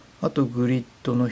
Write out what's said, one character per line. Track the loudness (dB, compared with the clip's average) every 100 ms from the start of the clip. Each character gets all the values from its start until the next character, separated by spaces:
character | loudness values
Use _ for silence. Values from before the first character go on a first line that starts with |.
| -20 -6
あ | -4
と | 0
グ | -2 0 0
リ | 0
ッ | -2 -8
ド | -2
の | 0 0